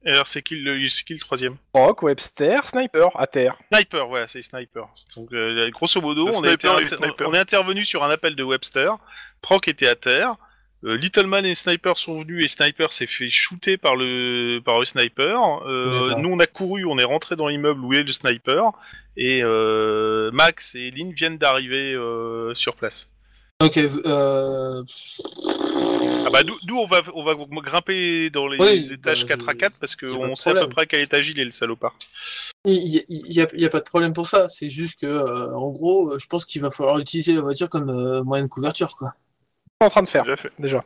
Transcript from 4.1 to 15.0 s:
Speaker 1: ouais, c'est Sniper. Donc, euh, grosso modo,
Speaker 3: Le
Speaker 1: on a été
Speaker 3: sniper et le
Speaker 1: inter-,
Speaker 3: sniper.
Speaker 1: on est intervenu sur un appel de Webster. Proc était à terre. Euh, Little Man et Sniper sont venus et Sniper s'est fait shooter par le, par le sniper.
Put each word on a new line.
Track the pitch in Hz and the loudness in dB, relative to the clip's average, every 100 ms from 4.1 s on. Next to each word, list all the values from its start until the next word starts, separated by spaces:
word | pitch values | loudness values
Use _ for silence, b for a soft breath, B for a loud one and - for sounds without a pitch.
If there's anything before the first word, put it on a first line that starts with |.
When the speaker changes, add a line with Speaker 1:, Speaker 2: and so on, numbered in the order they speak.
Speaker 1:
ouais, | 127 117 | -4 -6
c'est | 127 | -8
Sniper. | 120 131 123 - 110 - - - | -12 -12 -14 -14 -14 -14 -14 -14
Donc, | 113 | -10
euh, | 120 113 117 113 | -4 -2 0 -2
grosso | 117 165 196 | -2 0 0
modo, | 151 151 175 | 0 0 0
Speaker 3:
Le | |
Speaker 1:
on | 220 | 2
a | 151 | 2
été | 165 185 | 2 2
Speaker 3:
sniper | 180 | 2
et | |
le | 165 | 0
Speaker 1:
inter-, | 165 | -2
Speaker 3:
sniper. | 147 - 147 | -4 -2 0
Speaker 1:
on | |
est | 170 | 2
intervenu | 190 208 185 196 208 | 2 2 0 -2 -2
sur | 175 | 0
un | 143 | 0
appel | 156 165 147 | 0 -2 -4
de | |
Webster. | 131 131 - 135 151 214 B B B B | -2 -2 0 0 0 0 B B B B
Proc | - 190 175 | 2 2 2
était | 147 131 | 2 2
à | |
terre. | 120 - 131 226 - b b b _ | 2 2 2 0 -4 b b b _
Euh, | 104 113 | -4 -2
Little | 175 - | 0 2
Man | 190 196 190 | 2 2 0
et | |
Sniper | 170 - 170 185 175 | 0 0 0 0 -2
sont | - 160 | -4 -8
venus | 156 170 | -10 -2
et | 151 | -2
Sniper | - 147 - 160 | 2 0 2 -2
s'est | - 120 | -2 -6
fait | - 123 | -6 0
shooter | - - 180 - 190 | 0 0 -2 -2 0
par | 160 127 | 2 2
le, | 127 127 123 123 120 120 | 0 -2 -2 -2 -2 -2
par | 120 117 | 2 2
le | |
sniper. | 123 135 | 2 0